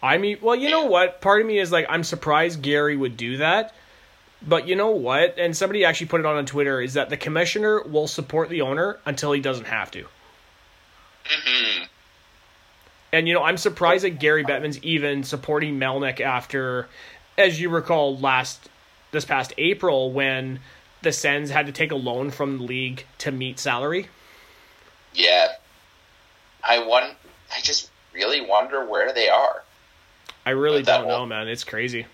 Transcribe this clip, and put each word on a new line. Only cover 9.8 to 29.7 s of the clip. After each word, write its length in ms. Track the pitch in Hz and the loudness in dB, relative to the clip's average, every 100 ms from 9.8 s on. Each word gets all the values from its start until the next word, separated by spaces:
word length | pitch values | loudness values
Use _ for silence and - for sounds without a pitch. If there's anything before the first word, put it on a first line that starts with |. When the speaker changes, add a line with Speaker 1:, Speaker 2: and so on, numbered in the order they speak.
| 95 | -6
Speaker 1:
to. 120 | 90 - _ - _ _ _ _ _ _ _ - _ | -12 -16 _ -20 _ _ _ _ _ _ _ -20 _
Speaker 2:
Mm-hmm. 600 | - 151 127 127 113 98 90 _ _ _ _ _ _ _ _ _ - _ _ | -6 -4 0 0 0 -4 -6 _ _ _ _ _ _ _ _ _ -20 _ _
Speaker 1:
And, 140 | 160 165 | 0 2
you 40 | |
know, 80 | 175 | 2
I'm 140 | 151 180 | 2 2
surprised 480 | 208 170 175 185 | 0 2 4 4
that 140 | 190 160 | 2 0
Gary 260 | 147 156 | 2 2
Bettman's 380 | 139 139 151 139 | 2 -2 -4 -6
even 400 | 160 160 143 143 | -2 -2 0 -4
supporting 540 | 131 143 - 151 151 139 | -4 -8 -2 -2 -2 -2
Melnyk 420 | 131 135 139 127 | -2 -2 -4 -2
after, 680 | 131 127 - 139 131 123 120 - - - _ - | -2 -2 -4 -4 -4 -4 -8 -14 -20 -20 _ 2
as 200 | 190 160 | 2 4
you 120 | 175 | -2
recall, 480 | 165 160 165 143 135 | -2 0 2 2 0
last, 500 | 135 127 127 - - _ _ _ _ | 0 0 -2 -10 -20 _ _ _ _
this 120 | 156 | -6
past 300 | 139 143 131 - | -2 -2 -2 -2
April 560 | 156 202 185 139 131 | -2 0 2 2 0
when 460 | 131 135 131 131 131 - - _ _ | 0 0 -2 -4 -10 -14 -20 _ _
the 120 | 170 | -2
Sens 360 | 143 147 143 147 | 0 0 0 0
had 180 | 143 147 | -2 -4
to 60 | |
take 200 | 135 160 | -2 -2
a 40 | 147 | -2
loan 340 | 127 120 139 | -4 -4 -4
from 280 | 131 143 135 | -4 -4 -4
the 60 | |
league 420 | 123 127 131 131 - _ | -6 -6 -6 -8 -16 _
to 120 | - | -8
meet 260 | 135 131 127 | -6 -8 -6
salary. 500 | 143 123 139 175 196 _ - - - - - _ - _ _ | -4 -2 -2 -4 -6 _ -20 -20 -20 -20 -20 _ -20 _ _
Speaker 2:
Yeah. 320 | - 85 90 82 - _ _ _ _ _ _ _ _ _ _ | -2 4 4 4 0 _ _ _ _ _ _ _ _ _ _
I 180 | 113 120 | 0 0
won-, 300 | 113 120 127 - - - _ - | 4 2 2 -8 -20 -20 _ -6
I 40 | |
just 280 | - - - _ _ | -4 -4 -6 _ _
really 280 | - 101 143 | -6 -2 -2
wonder 420 | 110 104 131 139 | 2 2 2 -4
where 280 | 120 104 110 | -4 0 0
they 160 | 123 107 | 2 4
are. 320 | 104 139 - - | 4 4 0 -12